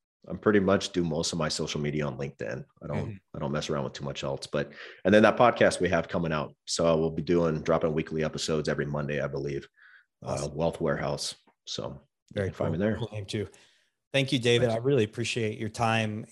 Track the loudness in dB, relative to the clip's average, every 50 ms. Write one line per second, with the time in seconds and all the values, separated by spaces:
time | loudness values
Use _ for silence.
0 | _ _ _ _ -16 -14 -8 -2 0 2 4 4 4 4 2 2 0 -2 -2 -2
1 | 0 0 0 -2 -2 -2 -2 -2 -2 -2 -2 -4 -4 -4 -4 -4 -2 -2 -2 -2
2 | -2 -4 -4 -6 -8 -8 -8 -10 -8 -8 -8 -10 -12 -14 _ -14 -10 -6 -6 -4
3 | -6 -6 -8 -12 _ _ -10 -8 -6 -4 -4 -4 -4 -4 -4 -4 -4 -6 -8 -8
4 | -8 -8 -8 -6 -6 -6 -6 -6 -6 -4 -4 -4 -4 -4 -8 -18 -18 -18 -8 -2
5 | 4 6 8 8 8 8 8 8 6 6 6 6 4 4 4 2 0 2 2 0
6 | 0 0 -2 -2 -2 0 0 -2 -2 -4 -10 _ _ -6 -2 2 4 4 4 4
7 | 2 0 -2 -2 0 2 4 4 4 2 0 0 0 2 2 2 2 0 0 -2
8 | -2 -2 -2 -2 -2 -2 -4 -4 -4 -2 -2 0 0 0 0 -2 -2 -2 -2 -4
9 | -4 -2 -2 -2 -4 -4 -4 -6 -6 -4 -6 -6 -8 -12 _ _ -20 -20 -20 -20
10 | _ _ _ -14 -10 -8 -6 -6 -6 -6 -4 -2 -2 -2 -2 -2 -2 -2 -2 -2
11 | -2 -4 -4 -4 -6 -8 -10 -12 _ _ _ _ _ -10 -8 -8 -8 -8 -10 -14
12 | -20 _ _ _ _ -8 -4 -4 -4 -2 -2 -2 -2 -2 0 0 0 0 0 -2
13 | -6 -8 -8 -10 -8 -6 -6 -6 -6 -6 -10 -20 -20 _ _ _ _ _ _ _
14 | _ _ 0 0 0 2 0 0 4 4 4 4 4 2 2 0 2 2 4 4
15 | 2 0 -2 -4 -4 -4 -2 -2 -2 -2 -4 -4 -6 -6 -4 0 0 2 2 2
16 | 0 0 -4 -6 -10 -10